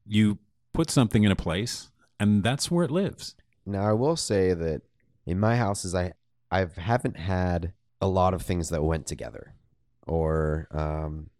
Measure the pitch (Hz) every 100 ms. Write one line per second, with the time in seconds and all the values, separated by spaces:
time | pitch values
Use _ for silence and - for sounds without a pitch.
0 | 104 107 104 98 _ _ _ - - 139
1 | 113 110 104 92 85 85 120 - - _
2 | _ - 104 104 113 139 - 175 175 170
3 | 190 - - - _ _ 98 98 104 107
4 | 147 165 - 101 92 85 82 73 - _
5 | _ _ - 90 107 120 101 101 92 90
6 | 90 - _ _ _ 92 87 87 90 123
7 | 131 - 92 92 92 85 87 - _ _
8 | 98 92 92 92 - 87 80 80 80 80
9 | - 78 58 - - - _ _ _ _
10 | - 82 78 80 78 78 - 78 76 78
11 | 78 78 76